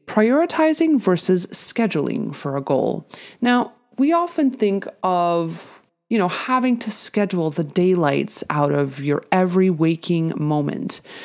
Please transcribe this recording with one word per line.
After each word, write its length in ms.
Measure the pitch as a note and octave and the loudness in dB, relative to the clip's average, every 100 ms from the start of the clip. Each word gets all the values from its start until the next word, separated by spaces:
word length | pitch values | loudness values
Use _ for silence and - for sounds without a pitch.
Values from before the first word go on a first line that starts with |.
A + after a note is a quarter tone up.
| - | -4
prioritizing 920 | G#3 A3 C#4 E4 - D#4 D4+ D#4+ C#4+ | 2 4 2 0 0 0 2 2 2
versus 460 | F#3+ F3 - F#3 F3+ | 2 0 2 0 -2
scheduling 840 | - - - A3+ D#3 C3 D3+ D3 | -4 -4 -2 -2 0 -2 -4 -6
for 220 | C#3+ C#3+ C#3 | -8 -4 -2
a 60 | |
goal. 460 | C3+ C3 - - - - - - | 0 2 0 -2 -8 -18 -20 -2
Now, 320 | B3 B3 - - _ - | 0 2 0 -8 _ 0
we 140 | C#4+ | 2
often 380 | E4+ F4 E4 C4+ | 2 0 0 0
think 360 | A#3+ G#3 G3 - - | 2 0 0 -4 -6
of, 800 | F#3 F3+ F3 E3+ E3 E3 - - _ _ _ | -2 0 2 0 -2 -8 -14 -20 _ _ _
you 100 | A3+ | 0
know, 100 | F3+ | 0
having 500 | - - B3+ B3+ A#3+ | -2 -2 0 2 0
to 120 | A3 | -2
schedule 600 | - - G#3 G3+ F3+ D#3+ | -4 -2 -2 0 0 0
the 140 | D3+ | -2
daylights 800 | D3 - F3+ F3+ D3+ C#3+ C#3+ - - | -2 2 2 4 2 2 -2 -4 -2
out 240 | D3+ D3 | 0 2
of 280 | D3 C#3 C#3 | 2 -2 -4
your 200 | C#3+ D3 - | -2 -2 0
every 380 | F#3 F#3 F3+ F#3+ | 0 2 4 2
waking 640 | D#3+ E3 E3 - E3+ D#3+ - | 2 0 0 -2 0 0 -2
moment. 640 | D3+ D3+ C#3+ - - - - - | 0 0 -2 -4 -6 -8 -10 -18